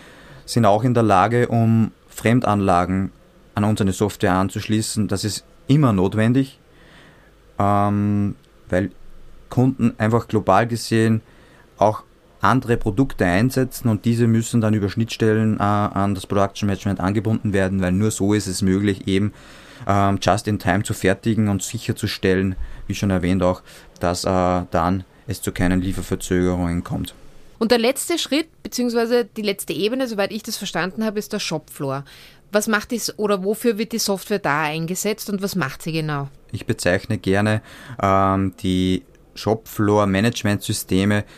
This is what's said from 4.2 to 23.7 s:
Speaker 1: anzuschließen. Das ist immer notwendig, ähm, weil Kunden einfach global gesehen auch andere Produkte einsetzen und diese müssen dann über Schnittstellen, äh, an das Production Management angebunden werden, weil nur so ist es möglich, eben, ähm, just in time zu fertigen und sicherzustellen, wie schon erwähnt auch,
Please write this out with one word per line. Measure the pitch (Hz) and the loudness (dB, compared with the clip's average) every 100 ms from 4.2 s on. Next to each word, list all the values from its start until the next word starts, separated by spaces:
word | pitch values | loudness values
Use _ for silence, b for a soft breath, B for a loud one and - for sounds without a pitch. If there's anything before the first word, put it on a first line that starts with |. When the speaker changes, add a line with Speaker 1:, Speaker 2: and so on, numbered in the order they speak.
| 101 | 0
Speaker 1:
anzuschließen. | 92 95 107 101 107 107 - 101 | 2 0 -4 -2 -2 -2 -2 -2
Das | 98 | -2
ist | 107 - - - - | -4 -6 -10 -10 0
immer | 143 135 | 4 4
notwendig, | 98 95 104 110 127 135 - _ b b b b b b _ _ - | 4 2 2 2 2 0 -6 _ b b b b b b _ _ -2
ähm, | 101 101 101 104 104 104 101 - _ _ - | 0 2 2 2 0 0 -2 -4 _ _ -4
weil | 90 98 - - - - - - | -2 -2 -6 -18 -20 -20 -20 -4
Kunden | - 131 135 117 - | 0 2 2 -2 0
einfach | 107 117 - | 0 0 0
global | 110 95 95 117 | 0 4 4 2
gesehen | 117 - 113 113 110 b b b b b - | -2 0 2 4 2 b b b b b 2
auch | 104 - - _ _ _ | 2 2 -6 _ _ _
andere | 98 127 113 117 | 2 2 2 0
Produkte | - 101 135 - | 0 0 0 0
einsetzen | 92 90 123 131 131 - 117 | 2 2 2 0 -2 -2 0
und | 104 | 0
diese | 117 117 117 | 2 2 2
müssen | 113 113 120 | 2 2 0
dann | 107 | 2
über | 107 98 | 2 0
Schnittstellen, | 113 113 - 110 107 110 107 | -2 -4 0 2 4 2 2
äh, | |
an | 101 104 104 - 98 95 | 2 2 0 0 0 -2
das | - | -2
Production | 98 98 - 104 | 0 0 0 -2
Management | 95 104 95 | -2 -2 -2
angebunden | 92 104 107 110 107 | 0 0 0 0 0
werden, | 95 95 95 | 0 0 0
weil | 90 | 0
nur | 92 107 | 2 0
so | - 98 | 0 2
ist | 107 95 | 2 0
es | 90 | -2
möglich, | 95 95 104 95 - | 2 2 2 0 0
eben, | 95 101 B B B B B - | 0 0 B B B B B -2
ähm, | 101 98 98 | 2 2 2
just | - 98 - | 2 0 0
in | 104 | -2
time | - 92 | 0 0
zu | - | -2
fertigen | 104 92 95 113 110 107 | -2 0 0 0 0 0
und | 98 | 0
sicherzustellen, | - 113 - - 104 - 98 92 95 92 B B - | -4 -8 -6 -4 -4 -2 0 0 0 -4 B B -8
wie | 98 | -4
schon | 101 | 0
erwähnt | 92 87 95 | 0 0 2
auch, | 90 92 B | 0 -2 B